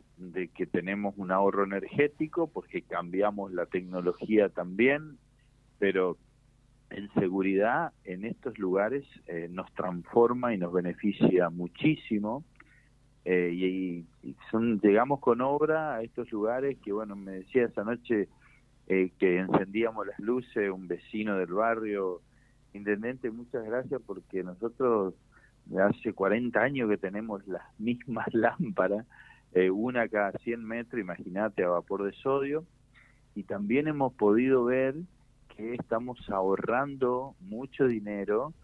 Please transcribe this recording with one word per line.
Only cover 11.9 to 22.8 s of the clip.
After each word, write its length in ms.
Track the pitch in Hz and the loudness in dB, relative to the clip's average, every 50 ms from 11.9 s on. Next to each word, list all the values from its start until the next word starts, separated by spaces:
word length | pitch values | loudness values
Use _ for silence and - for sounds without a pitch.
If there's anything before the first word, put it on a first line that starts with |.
| 156 - - - 113 107 101 104 117 139 165 - _ _ - - _ _ _ _ _ _ _ _ _ _ _ | 2 2 -2 -4 -4 -2 -2 -4 -6 -6 -10 -14 _ _ -20 -20 _ _ _ _ _ _ _ _ _ _ _
Eh, 260 | 90 92 90 87 87 85 | 2 2 2 2 2 0
y, 520 | 90 95 92 92 95 92 90 87 85 82 - _ _ - 67 | 0 0 0 0 -2 -4 -4 -6 -8 -10 -14 _ _ -14 -14
y 80 | - - - - | -14 -14 -10 -2
son, 300 | - 110 117 120 113 98 | 0 2 2 2 2 4
llegamos 400 | - 104 98 107 123 139 143 135 | 6 6 8 8 6 4 2 2
con 220 | - 127 117 120 | 4 2 4 4
obra 540 | 127 135 143 147 156 151 156 160 156 151 131 | 2 0 2 2 2 2 2 0 0 -2 -4
a 80 | 113 113 | -4 -6
estos 280 | 117 - - 117 - | -6 -6 -8 -8 -6
lugares 460 | 117 107 104 110 120 131 139 139 131 127 - | -2 -2 0 0 0 0 -2 -2 -4 -6 -6
que, 80 | 104 101 | -4 -4
bueno, 220 | 107 110 104 101 101 | -4 -4 -6 -8 -10
me 140 | 98 95 95 | -10 -10 -10
decía 320 | 92 95 - - 127 120 | -10 -10 2 4 4 4
esa 180 | 110 - 110 101 | 4 0 -4 -4
noche, 440 | 110 120 120 - - 117 104 95 - _ _ - - - _ _ _ _ _ _ - | -4 -4 -6 -2 0 0 0 0 0 _ _ -20 -20 -20 _ _ _ _ _ _ 0
eh, 240 | 95 92 92 90 - _ | 2 2 2 0 0 _
que 200 | 101 92 90 90 | 2 4 4 2
encendíamos 680 | 92 92 - - 95 98 98 110 113 113 110 107 101 98 | 2 2 2 0 0 0 0 0 0 0 -2 -4 -8 -8
las 100 | 101 - | -8 -6
luces, 520 | 104 110 123 127 123 - - 117 104 98 | -2 -2 -2 -2 -2 -4 -2 -2 0 0
un 160 | 95 92 92 85 | -2 -4 -6 -6
vecino 500 | 87 - - - - 110 107 110 101 95 | -8 -8 -8 -8 -6 -4 -2 -2 0 0
del 160 | 90 85 87 | -2 0 0
barrio, 680 | 101 110 117 117 113 110 107 104 98 95 92 90 85 - _ _ _ _ _ _ _ _ _ - | 0 2 2 0 0 -2 -2 -2 -2 -2 -2 -4 -6 -10 _ _ _ _ _ _ _ _ _ -16
"Intendente, 560 | 104 | -6